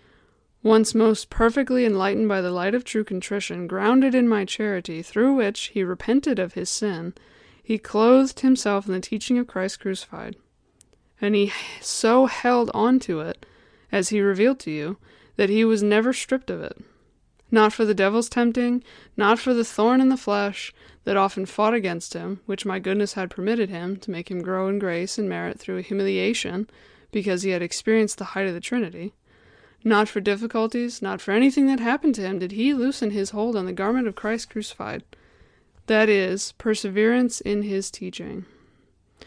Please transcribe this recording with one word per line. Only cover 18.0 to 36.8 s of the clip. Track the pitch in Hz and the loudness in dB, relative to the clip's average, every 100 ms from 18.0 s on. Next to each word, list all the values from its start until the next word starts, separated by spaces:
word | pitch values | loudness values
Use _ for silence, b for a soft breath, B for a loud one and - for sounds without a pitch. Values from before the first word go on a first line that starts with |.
| 196 220 233 | 2 2 0
tempting, | - 240 233 240 247 B B B - | 0 0 2 0 -2 B B B 0
not | 208 226 | 2 2
for | - | 2
the | 240 | 0
thorn | 226 - 214 254 | 0 0 4 6
in | 262 | 4
the | 262 | 2
flesh | - 202 202 202 - b b b | 0 -2 -2 -6 -12 b b b
that | - 196 | -2 2
often | 196 196 190 | 0 -2 -6
fought | - 214 | 0 2
against | 240 190 170 - | 2 -2 -6 -8
him, | 170 170 196 - | -10 -8 -8 -8
which | 196 | -6
my | 208 185 | -6 -4
goodness | 185 196 202 | -2 0 0
had | - 180 | -4 -8
permitted | - 190 233 196 | -4 -2 0 -2
him, | 180 180 190 | -4 -8 -8
to | - | -8
make | 170 175 | -10 -8
him | 180 | -8
grow | 180 185 190 | -4 -2 -2
in | 202 | -2
grace | 196 170 185 - | -2 -4 -4 -4
and | 202 | -4
merit | 175 175 - | -4 -6 -8
through | - 185 | -8 -10
humiliation, | 180 196 196 190 190 233 185 180 214 b b b b | -6 -4 -2 0 0 -2 -4 -6 -8 b b b b
because | 214 196 180 | -4 -2 -2
he | 190 | -2
had | 180 | -4
experienced | 170 - - 220 214 - | -4 -4 2 2 2 -2
the | 190 | -8
height | 190 196 | -4 -4
of | |
the | 175 | -6
Trinity. | - 247 190 175 185 - b b b b b b | -4 -4 -4 -6 -12 -14 b b b b b b
Not | 220 208 214 | 2 4 4
for | 214 | 0
difficulties, | 202 202 226 233 226 240 240 - | -2 -2 -2 -2 -2 -2 -4 -6
not | 196 190 | -6 -6
for | - | 0
anything | 202 269 262 269 | 4 4 6 2
that | 269 | 2
happened | 233 277 320 | 0 0 0
to | 226 | 0
him, | 190 196 | -2 -4
did | 180 | -4
he | 202 254 | -2 0
loosen | 285 254 269 220 | 2 0 0 -2
his | 202 196 | -2 -4
hold | 214 226 220 | -2 -2 -2
on | 185 | -4
the | |
garment | 185 196 247 233 | -2 0 0 -2
of | |
Christ | 190 208 226 - | -4 -4 -4 -6
crucified. | 220 208 - 208 - - b b b b b b b - | -10 -10 -10 -10 -10 -14 b b b b b b b 0
That | 214 214 | 2 4
is, | 202 190 190 - | 4 2 -2 -6
perseverance | - 226 214 | -6 -2 -2